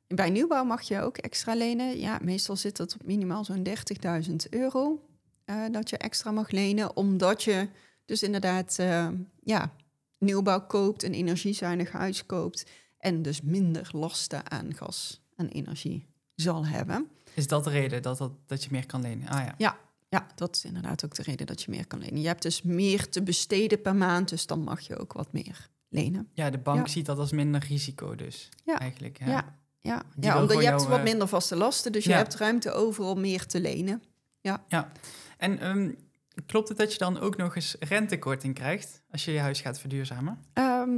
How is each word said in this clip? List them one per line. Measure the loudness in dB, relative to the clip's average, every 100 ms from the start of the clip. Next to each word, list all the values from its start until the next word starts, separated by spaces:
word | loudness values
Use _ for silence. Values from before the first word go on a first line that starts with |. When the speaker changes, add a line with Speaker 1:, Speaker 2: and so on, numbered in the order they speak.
| -4
Speaker 1:
Bij | 2 4
nieuwbouw | 4 4 2
mag | 2 -2
je | -2 -2
ook | -2 -4
extra | -6 -4 -2 0
lenen. | 0 0 -2 -2
Ja, | -2 -2
meestal | 0 0 -2 -2
zit | -4 -4
dat | -6
op | -6 -2
minimaal | 0 0 -2 -2
zo'n | -2
dertigduizend | -2 -4 -6 -4 -2 0 0 -2 -2
euro, | 0 2 2 2 0 -6 _ _ _ -6
eh, | -4 -2
dat | -2 -4
je | -4
extra | -4 -4 -2
mag | -2 0
lenen, | 2 2 2 0 2
omdat | 2 4 4 4
je | 2 2 0 -6 _ _ -6
dus | -2
inderdaad, | 0 2 2 0 0 0
eh, | 2 2 2 -2 -6 _
ja, | 0 0 0 -6 _ _ _ _
nieuwbouw | 2 4 4 2 2
koopt, | 2 4 2
een | -2
energiezuinig | 0 0 2 0 -2 0 0 -2
huis | -2 -2 -4 -4
koopt | -4 -4 -6 -10 -16 _ _
en | 0 0
dus | 0 -2
minder | 0 2 4 2 -4
lasten | -6 -4 -4 -4 -6 -6
aan | -6 -6 -8
gas | -8 -8 -8 -12 _ -6
en | -4
energie | -4 -6 -6 -6 -6 -10 _ _ -4
zal | -2 0 -2
hebben. | -2 -2 -4 -4 -10 -8
Speaker 2:
Is | -4 0
dat | 2
de | 2
reden | 0 0 -2
dat, | -2 -4
dat, | -4 -8 -8
dat | -8
je | -4
meer | -4 -4
kan | -6
lenen? | -4 -6 -2
Ah, | -2 -2
ja. | 0
Speaker 1:
Ja, | 0 0 -8 _ _
ja, | -4 -2 -6
dat | -4 -4
is | -4
inderdaad | -6 -4 -4 -6
ook | -8
de |
reden | -6 -6 -6
dat | -8
je | -8
meer | -8 -8
kan | -10
lenen. | -6 -2
Je | -2
hebt | 0
dus | -2 -2
meer | 0 2 4 2 0
te | -2
besteden | 0 0 2 2 4 2
per | 4 4
maand, | 4 4 2
dus | -2 -2
dan | -2
mag | -2 -6
je | -8 -10
ook | -8
wat | -8 -6
meer | -6 -6 -12 -20 _ _
lenen. | -2 0 -2 -4
Speaker 2:
Ja, | -4 -2
de | -2
bank | 2 2 2
Speaker 1:
Ja. |
Speaker 2:
ziet | 0 -2
dat | -2
als | 0
minder | 2 2 2 0
risico | -2 -2 -6 -10 -8
dus, | -10 -12 -18 -10 -4
Speaker 1:
Ja. | -2
Speaker 2:
eigenlijk, | -2 -6 -12 -6
ja. | -2
Speaker 1:
Ja, | 0 -2 -10 _ _
ja. | -6 -6 -6 0
Speaker 2:
Die |
Speaker 1:
Ja, | 4
Speaker 2:
wil | 6
Speaker 1:
omdat | 8
Speaker 2:
voor | 8
Speaker 1:
je | 8
hebt | 6
Speaker 2:
jou, | 6
Speaker 1:
wat | 4
Speaker 2:
eh, | 6
Speaker 1:
minder | 4 2
vaste | 2 2 2
lasten, | 2 2 0
dus | 2
je | 6
Speaker 2:
Ja. | 6
Speaker 1:
hebt | 4 2
ruimte | 2 2 0
over | 2 2 2
om | 0 0
meer | 0 0 -2
te | -2
lenen. | 0 0 -2 -2 -6 _ _ _
Ja. | -4 -4 0
Speaker 2:
Ja. | -2 -2 -8 -18 -18 -20 -2
En, | 0 0
ehm, | 0 0 0 -4 -14 _ _ -12 0
klopt | 0 0
het | 0
dat | 0
je | 2
dan | 0 2
ook | 0 0
nog | -2 -2
eens | -4 -6
rentekorting | 0 2 2 0 0 -2 -2
krijgt | -2 -2 -2 -6 -18 _
als | -6 -2
je |
je | 0
huis | 0 -2
gaat | -4 -6
verduurzamen? | -6 -6 -4 -4 -4 -6 -6
Speaker 1:
Ehm, | 0 2 2 2